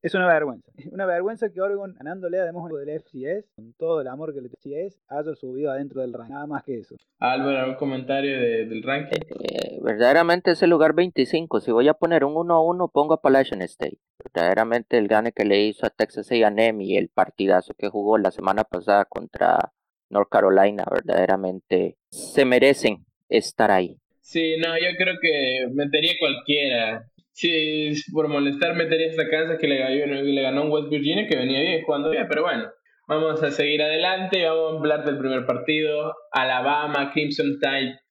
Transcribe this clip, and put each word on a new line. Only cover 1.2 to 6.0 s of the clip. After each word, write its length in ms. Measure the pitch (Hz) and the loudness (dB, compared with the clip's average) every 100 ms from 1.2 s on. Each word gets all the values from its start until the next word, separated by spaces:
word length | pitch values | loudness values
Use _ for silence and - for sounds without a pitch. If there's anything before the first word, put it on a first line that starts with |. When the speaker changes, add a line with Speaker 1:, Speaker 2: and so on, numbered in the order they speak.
| 190 226 214 | -2 -4 -6
Speaker 1:
que 80 | 175 | -4
Oregon, 340 | 196 202 196 185 | -4 -4 -8 -14
ganándole 420 | 139 185 180 180 | -12 -8 -6 -4
además 340 | 175 170 170 | -4 -6 -10
del 160 | 156 143 | -10 -8
F 160 | 151 _ | -10 _
C 200 | 131 131 | -12 -8
S, 180 | 196 208 | -8 -10
con 200 | - 113 | -20 -20
todo 260 | _ 160 160 | _ -2 -2
el 80 | 131 | -4
amor 260 | 131 160 | -8 -10
que 60 | 139 | -10
le 60 | 123 | -10
F 100 | 123 | -12
C 280 | 139 143 190 | -10 -8 -8
S, 120 | _ _ | _ _
haya 260 | 143 151 | -8 -6
subido 360 | 143 127 131 147 | -8 -8 -4 -4
adentro 300 | 135 139 127 | -4 -6 -6